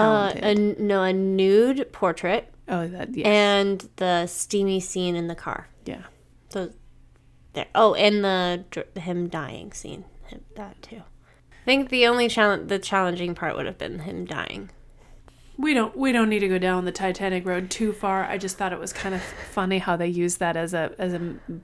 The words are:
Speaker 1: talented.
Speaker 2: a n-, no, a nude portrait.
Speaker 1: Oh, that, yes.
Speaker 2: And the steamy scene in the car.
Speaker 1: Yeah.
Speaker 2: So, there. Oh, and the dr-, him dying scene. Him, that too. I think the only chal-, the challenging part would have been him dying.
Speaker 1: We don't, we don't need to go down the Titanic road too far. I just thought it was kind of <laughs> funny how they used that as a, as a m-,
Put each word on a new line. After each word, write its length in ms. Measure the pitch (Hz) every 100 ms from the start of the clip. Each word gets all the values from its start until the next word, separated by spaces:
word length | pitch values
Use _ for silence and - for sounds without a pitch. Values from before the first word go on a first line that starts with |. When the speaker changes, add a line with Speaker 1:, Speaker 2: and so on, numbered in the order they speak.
| 220 214 202
Speaker 1:
talented. 100 | -
Speaker 2:
a 40 | 214
n-, 300 | 208 208 - 208
no, 160 | 196
a 80 | 185
nude 800 | 185 190 190 190 202 247 269 -
portrait. 600 | - 185 165 175 220 - - -
Speaker 1:
Oh, 180 | 175 165
that, 280 | 180 - 254
yes. 100 | 214
Speaker 2:
And 600 | 208 202 202 202 190 - -
the 300 | 185 175 175
steamy 520 | - - 202 196 190
scene 360 | 185 185 180 170
in 100 | 170
the 80 |
car. 340 | 170 160 - - -
Speaker 1:
Yeah. 180 | - - - - _ _ _
Speaker 2:
So, 200 | 202 175 - - - - - - _ -
there. 140 | 147 -
Oh, 200 | - 220
and 300 | - 208 208
the 400 | 196 185 180 175 190
dr-, 260 | - - 196
him 320 | 170 175 175
dying 440 | 165 135 - 208
scene. 320 | - - - 180 - -
Him, 140 | - -
that 260 | - 196 -
too. 220 | - 226 - - - _ _
I 140 | -
think 240 | - 269 262
the 160 | 254 233
only 220 | 240 240
chal-, 360 | 233 208 196
the 140 | - 196
challenging 560 | - 196 180 175 175
part 220 | 170 160 -
would 100 | -
have 100 | -
been 220 | - -
him 240 | 156 -
dying. 460 | 175 - - - 196 - - - - - - - - -
Speaker 1:
We 160 | 302
don't, 220 | 262 220 247
we 160 | 269
don't 160 | 240 220
need 80 | 214
to 100 | 196
go 100 | 185
down 260 | 185 180
the 80 | 180
Titanic 520 | 175 190 180 196 185
road 260 | 180 180 185
too 220 | - 220
far. 320 | 208 202 190
I 140 | 185 196
just 180 | 190 -
thought 160 | 190
it 60 | 180
was 140 | 185
kind 220 | - 190 185
of 40 |
<laughs> 280 | - - -
funny 280 | - 185 190
how 180 | 185 170
they 100 | 175
used 300 | 175 175 -
that 180 | 175 165
as 160 | 170
a, 200 | 175 160 -
as 160 | 185
a 40 | 175
m-, 460 | 170 - - 165